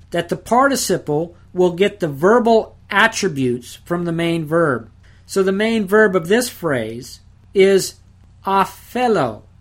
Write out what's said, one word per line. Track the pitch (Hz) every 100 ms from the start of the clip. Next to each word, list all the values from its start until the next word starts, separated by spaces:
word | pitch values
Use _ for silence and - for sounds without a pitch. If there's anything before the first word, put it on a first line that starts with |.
| -
that | 170 170
the | 170
participle | - 233 277 269 - 175 - 147 175 - -
will | 180 180
get | 170 202 202
the | 165
verbal | 135 175 233 226 226 - - -
attributes | 202 220 220 196 139 131 120 120 - -
from | 175 175
the |
main | 165 170 170 156
verb. | 160 165 120 107 - - - -
So | -
the | 190
main | 196 220 226 190
verb | 214 214 185
of | 165
this | 220 247
phrase | - 165 131 110 117 135 - - - -
is | 202 190 196 175 - - - - - -
aphelo. | 196 185 - - 240 247 202 127 107 - _